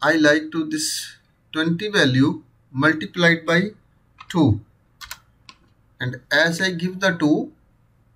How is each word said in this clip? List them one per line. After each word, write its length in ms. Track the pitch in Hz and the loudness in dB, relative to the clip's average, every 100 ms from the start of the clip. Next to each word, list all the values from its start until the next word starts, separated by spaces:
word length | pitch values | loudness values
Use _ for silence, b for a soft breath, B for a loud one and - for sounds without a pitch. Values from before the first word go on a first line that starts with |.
I 120 | 147 | 0
like 380 | 160 151 156 156 | 4 4 2 0
to 180 | 170 156 | -6 -6
this 480 | 156 151 - - - _ _ _ | -6 -6 -8 -10 -18 _ _ _
twenty 380 | 156 165 170 208 | -4 -2 -2 -2
value 540 | 202 139 131 143 - - _ _ | 0 2 2 2 0 -12 _ _
multiplied 760 | 131 151 156 196 185 170 165 165 | -2 0 0 -6 0 0 2 0
by 260 | 170 202 - _ _ _ _ - | 0 -2 -8 _ _ _ _ -8
two. 320 | 175 139 101 - _ _ _ - - _ _ - - _ _ _ _ | 0 2 0 -4 _ _ _ -20 -20 _ _ -20 -20 _ _ _ _
And 220 | 127 127 - | -4 -4 0
as 300 | 143 165 170 | 2 2 2
I 100 | 190 | -4
give 280 | 170 180 185 | -2 -4 -2
the 120 | 196 | -2
two, 400 | 175 151 175 262 - _ _ _ _ _ | 0 2 2 -2 -12 _ _ _ _ _